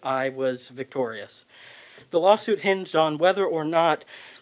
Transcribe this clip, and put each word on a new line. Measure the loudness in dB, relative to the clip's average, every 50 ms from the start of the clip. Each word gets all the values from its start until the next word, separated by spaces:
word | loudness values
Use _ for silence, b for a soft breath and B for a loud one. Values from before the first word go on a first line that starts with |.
I | -6 -4 -4 -2 -4 -4
was | -4 -4 -2 -2 -4 -4 -8 -14
victorious. | -12 -14 -14 -8 -6 -6 -6 -6 -6 -10 -14 -16 -18 -20 -20 _ B B B B B B B B B B B B
The | -2 2
lawsuit | 4 4 4 4 2 -2 -2 0
hinged | 2 0 0 0 -2 -2 0
on | 0 2 2 2 2
whether | 2 2 2 2 0
or | -2 -2 -2 -2
not | 0 2 2 2 2 2 0 -4 B B B B B B B